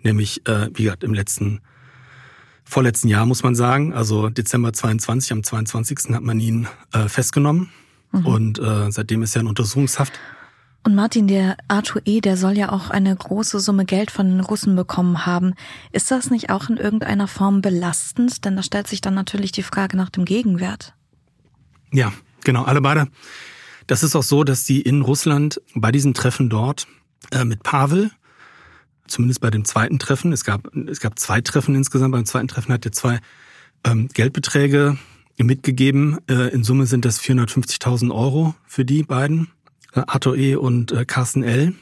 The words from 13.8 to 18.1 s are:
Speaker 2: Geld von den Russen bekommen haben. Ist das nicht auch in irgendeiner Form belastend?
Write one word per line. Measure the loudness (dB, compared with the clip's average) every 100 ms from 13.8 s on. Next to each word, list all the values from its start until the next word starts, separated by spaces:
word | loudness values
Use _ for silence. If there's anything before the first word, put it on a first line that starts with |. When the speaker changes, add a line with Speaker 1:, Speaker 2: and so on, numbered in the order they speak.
| 2
Speaker 2:
Geld | 0 -2
von | 0 2
den | 2
Russen | 0 -2 2 2
bekommen | 0 0 2 2 0
haben. | 0 0 -2 -10 -20 -8
Ist | -4 -2
das | -2 0
nicht | -2 0
auch | -4 -2
in | -2
irgendeiner | -2 -2 0 -2 -2
Form | 0 2 2
belastend? | 2 0 0 -4 -4